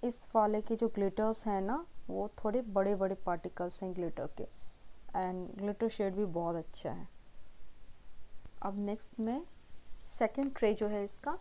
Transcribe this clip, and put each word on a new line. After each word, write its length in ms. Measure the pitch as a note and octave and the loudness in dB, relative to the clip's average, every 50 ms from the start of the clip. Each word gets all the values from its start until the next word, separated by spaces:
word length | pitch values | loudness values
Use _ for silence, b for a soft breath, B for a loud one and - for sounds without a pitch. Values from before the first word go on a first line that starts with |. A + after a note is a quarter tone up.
| - B3 A#3 | 0 -2 -2
इस 160 | - - - - | -2 -8 2 4
वाले 280 | A3+ G#3+ G#3+ G#3+ G#3 G#3+ | 6 6 6 4 2 2
के 140 | - A#3 | 2 2
जो 120 | A3 A#3 A3 | 4 4 2
glitters 580 | - G#3 G3+ G3 F#3+ - G#3+ A3 A3 - - | 4 4 2 2 4 4 2 2 2 2 0
हैं 160 | A3 G3+ F#3+ F#3+ | 0 2 2 2
ना, 240 | G3 A#3+ D4+ E4+ - - - - | 2 0 0 -2 -4 -8 -6 -4
वो 220 | - F#3 F#3+ G3+ G#3+ | -2 -2 -2 -2 -2
थोड़े 340 | - - - G#3+ G#3 B3 A#3+ | -4 -2 0 2 2 2 0
बड़े-बड़े 520 | A3 G3 G3 G3 G3 G#3 F#3+ F#3+ F#3+ F#3+ | 4 4 4 6 6 6 4 4 2 2
particles 680 | G3 - - F3 E3+ - F3+ - - F3+ F3 - - - | 0 2 0 0 0 0 -4 -4 -2 -4 -4 -2 -4 -4
हैं 120 | F#3 F3+ | -2 -2
glitter 320 | F3+ F3 E3 - - - | 0 0 0 0 0 -2
के, 180 | D#3 - - - - - - - - - - - - - - - - - | -4 -2 -4 -6 -6 -4 -4 -6 -6 -6 -6 -12 -12 -10 -8 -8 -4 -2
and 460 | - F#3 F3+ F#3 F#3 F#3 - - G3 G3 | 0 0 0 0 -2 -4 -6 -4 -2 -2
glitter 260 | G#3 G#3 G#3 A#3 A3+ | -2 0 2 2 0
shade 260 | - - G#3 G3 F#3 | 2 2 2 2 2
भी 100 | G3 G#3 | 2 0
बहुत 320 | F#3 D#3+ E3+ E3+ E3+ E3+ | 2 2 0 2 2 0
अच्छा 340 | E3+ D#3+ - - - - D#3 | 0 -2 -4 -6 -4 -4 -2
है। 180 | A2 F3 E3+ - - - - - - - - - - - - - - - - - - - - - - - - - - - - - - - - | -2 -2 -4 -6 -8 -12 -16 -12 -8 -8 -6 -6 -4 -4 -4 -4 -4 -6 -8 -10 -10 -10 -8 -6 -4 -4 -4 -2 -4 -4 -4 -4 -6 -4 -2
अब 160 | G3 G3 G3+ | -2 0 0
next 420 | G3+ G3+ G#3 G#3 - - - - | 0 0 -2 -2 -6 -10 -4 -2
मैं 260 | A3 A3+ A#3+ C#4+ F4 - - - - - - - - - - - - | 0 0 0 0 -2 -6 -12 -16 -12 -8 -8 -8 -4 -4 -6 -6 -4
second 520 | - - - A#3+ G#3+ - - C#4 C#4 C4+ | -6 0 2 2 2 4 2 0 0 2
tray 180 | - - G#3 G#3+ | 4 4 4 6
जो 140 | G#3 A3 G#3 | 4 2 2
है 160 | G#3 G#3 G3+ | 2 0 -2
इसका 340 | G3+ - - - C#4+ D#4 - | -2 -6 -6 -2 -2 -2 -2